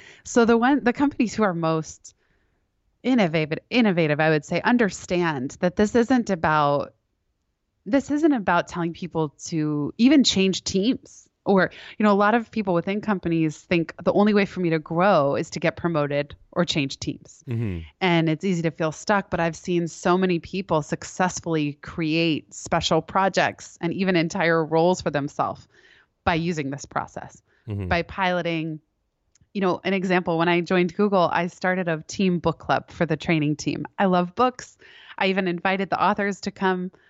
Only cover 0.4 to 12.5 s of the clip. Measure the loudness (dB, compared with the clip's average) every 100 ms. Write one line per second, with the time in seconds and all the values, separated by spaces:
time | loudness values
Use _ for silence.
0.4 | 4 4 4 2 2 0 0 0 -2 0
1.4 | 0 0 0 0 -4 -14 -20 _ _ _
2.4 | _ _ _ _ _ _ 0 2 2 0
3.4 | -2 -6 -2 2 2 4 2 2 4 2
4.4 | 0 -2 2 2 2 -2 -4 -2 0 -2
5.4 | -6 -2 -2 2 2 2 2 2 0 0
6.4 | 2 2 4 2 -2 _ _ _ _ _
7.4 | _ _ _ _ 0 0 0 0 2 2
8.4 | 2 0 0 -4 -4 -4 -6 -4 -4 -6
9.4 | -8 -4 -2 -2 -4 2 4 6 4 2
10.4 | 2 0 -2 -2 0 -2 -6 -20 _ _
11.4 | 2 2 2 -2 -14 0 4 4 4 2
12.4 | 0